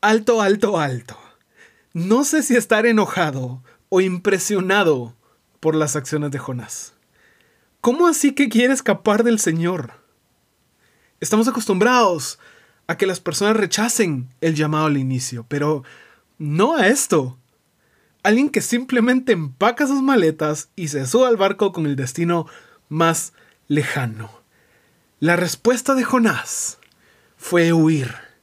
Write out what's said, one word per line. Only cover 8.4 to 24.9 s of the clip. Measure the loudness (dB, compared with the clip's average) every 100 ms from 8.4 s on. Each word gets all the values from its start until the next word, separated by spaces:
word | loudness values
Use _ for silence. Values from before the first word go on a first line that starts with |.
| 0
quiere | 2 2
escapar | 2 0 0 0 2
del | 2 2
Señor? | 0 0 -2 -4 -8 -16 _ _ _ _ _ _ _ _ _ _ _ _
Estamos | -2 2 2
acostumbrados | 0 -2 2 4 4 2 0 -6 -12 -20 _ _ _ -10
a | -2
que | -2
las | -2
personas | -6 -2 0 2
rechacen | 0 -2 -2 0 0 -2 -8 _
el | -2 0
llamado | 0 0 0
al | 0
inicio, | -2 -4 -6 -10 -8
pero | -4 -2 -4 -6 -20 -20 _ _ _
no | -4 0 0
a | 2 2
esto. | 2 2 0 0 -10 _ _ _ _ _ _ _ _
Alguien | 0 2 2
que | -2
simplemente | -2 -4 0 0 2 2 2
empaca | 0 -2 0 0 0 0
sus | 0
maletas | 2 4 2 0 -4 -4 -10
y | -10 -6
se | -6 0
sube | 2 4
al | 4
barco | 2 2 -2
con | 0 -4
el |
destino | -2 -6 -4 -2 -2 -4 -14 _ _ _
más | 0 0 0 -6 _ _ _ _
lejano. | -2 -2 -4 -6 -8 -16 -18 _ _ _ _ _